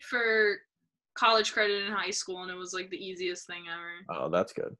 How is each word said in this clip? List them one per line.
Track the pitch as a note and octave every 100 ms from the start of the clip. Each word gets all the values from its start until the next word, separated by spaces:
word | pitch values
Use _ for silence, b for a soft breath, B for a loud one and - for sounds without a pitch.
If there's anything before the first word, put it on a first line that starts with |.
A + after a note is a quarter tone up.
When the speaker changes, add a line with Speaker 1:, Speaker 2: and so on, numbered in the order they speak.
Speaker 1:
for | - B3 A3+ A3 G#3 G3 _ _ _ _ _ -
college | A#3 A3 G#3
credit | A3+ G#3 G3+ G3+
in |
high | G3+ F3+
school, | G#3 - F3+
and | F3+
it | F3+
was, | F3+
like, | F#3 F#3
the | F#3
easiest | F#3+ F3+ F3+ F3+ -
thing | F3 E3+
ever. | E3+ E3+ F3 F#3+ -
Speaker 2:
Oh, | C2
that's | F2+ F#2+
good. | - -